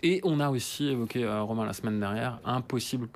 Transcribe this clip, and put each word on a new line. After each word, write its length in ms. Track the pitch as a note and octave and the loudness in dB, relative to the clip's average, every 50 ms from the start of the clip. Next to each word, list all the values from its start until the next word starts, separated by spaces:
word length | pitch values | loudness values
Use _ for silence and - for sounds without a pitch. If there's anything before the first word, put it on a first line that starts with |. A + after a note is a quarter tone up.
| - | 2
Et 160 | E3+ F#3 F3+ - | 4 4 4 4
on 140 | E3+ D#3 D3 | 2 4 4
a 100 | C#3+ C#3+ | 4 2
aussi 380 | C3+ B2 - - - - D3 C#3+ | 2 0 -2 -4 -2 -2 0 0
évoqué, 340 | C3+ A#2+ A#2 A2 - B2 A#2+ | 2 0 0 -2 0 0 0
euh, 180 | G#2+ G#2+ G#2+ | 0 0 0
Romain, 240 | G#2+ G#2 A2+ A2+ A2 | 0 0 0 0 -2
la 80 | G#2+ F#2+ | -2 -2
semaine 260 | - - A2+ G#2+ G#2 | -4 -2 -2 0 0
dernière, 400 | G#2 G2 G#2 A2+ A#2+ B2+ A#2 A#2 - | 0 0 0 0 -2 -2 -4 -4 -4
un 160 | B2 B2 B2+ | -2 -2 -2
possible 460 | A#2+ - - A#2+ - - - B2 A#2+ A2+ - | -2 -2 -2 -2 -2 -2 -2 -4 -4 -6 -8